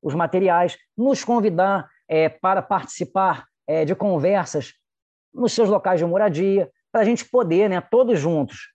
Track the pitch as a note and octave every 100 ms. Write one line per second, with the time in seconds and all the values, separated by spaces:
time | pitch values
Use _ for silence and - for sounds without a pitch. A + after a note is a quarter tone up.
0 | D#3 D3+ E3 F#3 F#3+ F3 F3 - _ -
1 | B3+ C4+ - A#3+ G#3 E3 F#3+ G3 C#3+ _
2 | _ D#3+ D#3+ D#3 F#3 F#3+ F#3+ F#3+ C3 -
3 | F3 F#3+ F#3+ C#3+ - _ - D#3 D#3 F#3
4 | G3+ E3+ D#3 G3 E3+ D3+ B2+ _ _ _
5 | _ _ _ - A#3 - G#3+ G#3 F#3+ F3+
6 | E3+ F3+ G#3 D3+ G3 G3 F3+ _ _ A3+
7 | G#3 A#3+ - B3+ G3 E3+ G#3 F#3 - A#3
8 | B3 G3+ D3 D#3+ - - -